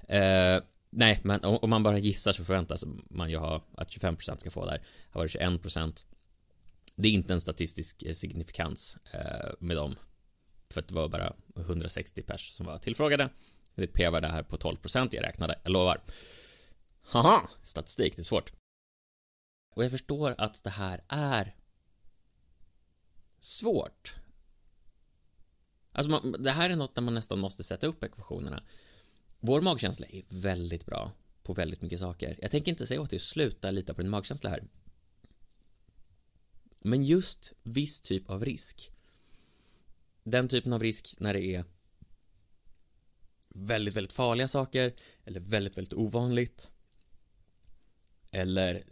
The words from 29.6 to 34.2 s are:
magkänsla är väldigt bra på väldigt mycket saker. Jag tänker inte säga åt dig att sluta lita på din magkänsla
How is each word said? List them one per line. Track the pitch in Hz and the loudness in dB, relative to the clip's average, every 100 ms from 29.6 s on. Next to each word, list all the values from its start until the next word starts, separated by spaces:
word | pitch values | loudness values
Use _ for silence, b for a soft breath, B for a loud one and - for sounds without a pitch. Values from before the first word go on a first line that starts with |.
magkänsla | 185 135 98 - - | 4 2 0 -4 -8
är | 95 - | -14 -12
väldigt | 92 95 90 85 85 - | -4 -2 0 -2 -6 -6
bra | - - - _ _ | -6 -6 -10 _ _
på | - | -6
väldigt | 92 80 82 | -4 -4 -4
mycket | 85 87 | -6 -6
saker. | 90 87 - 82 | -6 -6 -8 -6
Jag | 107 | -2
tänker | 147 147 | 0 0
inte | 170 113 | -2 -2
säga | 131 | -4
åt | 147 | -2
dig | - | -4
att | |
sluta | - 151 135 - 98 | -4 0 0 0 -2
lita | 95 90 | -2 -4
på | 95 | -4
din | 92 | -2
magkänsla | 104 | -2